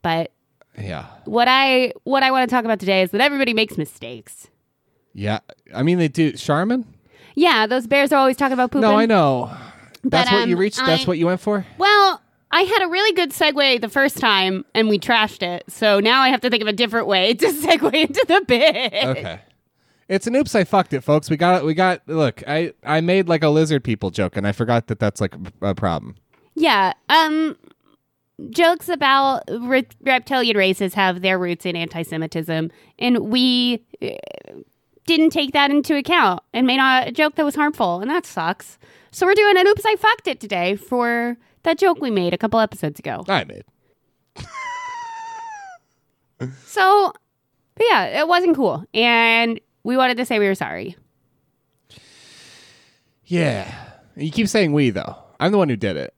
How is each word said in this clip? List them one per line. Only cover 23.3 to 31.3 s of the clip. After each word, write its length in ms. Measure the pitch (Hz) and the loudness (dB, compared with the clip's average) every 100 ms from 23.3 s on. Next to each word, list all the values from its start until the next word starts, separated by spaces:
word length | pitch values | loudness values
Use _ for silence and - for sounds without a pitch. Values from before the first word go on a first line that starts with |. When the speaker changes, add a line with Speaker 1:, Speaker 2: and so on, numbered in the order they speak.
| 160 | 2
Speaker 2:
a 60 | 156 | 2
lizard 340 | 151 156 147 | 2 2 0
people 260 | 127 110 98 | -2 -4 -4
joke, 280 | 90 92 - | -2 -2 -2
and 100 | 101 | -4
I 40 | |
forgot 340 | 98 117 117 - | -2 0 0 -2
that 100 | 110 | -2
that's, 220 | 104 - | -2 -2
like, 140 | 98 - 92 _ | -6 -6 -16 _
a 140 | 101 92 | -4 -2
problem. 400 | 95 80 55 - _ _ _ - | -2 -4 -8 -20 _ _ _ -2
Speaker 1:
Yeah. 380 | 311 214 190 - - | 0 2 0 -2 2
Um, 460 | 311 320 311 311 - _ _ _ _ _ _ _ - - | 2 2 0 -4 -6 _ _ _ _ _ _ _ -20 -8
jokes 400 | 220 330 349 - | 2 2 2 -4
about 540 | 320 277 269 269 262 - | -2 2 2 2 -2 -6
re-, 340 | 226 247 262 - _ | -10 -2 -2 -2 _
reptilian 560 | 262 254 - 262 240 208 | -2 -2 -2 -2 0 2
races 380 | 190 190 190 202 | 0 0 -4 0
have 260 | 190 180 | -2 0
their 160 | 185 | -2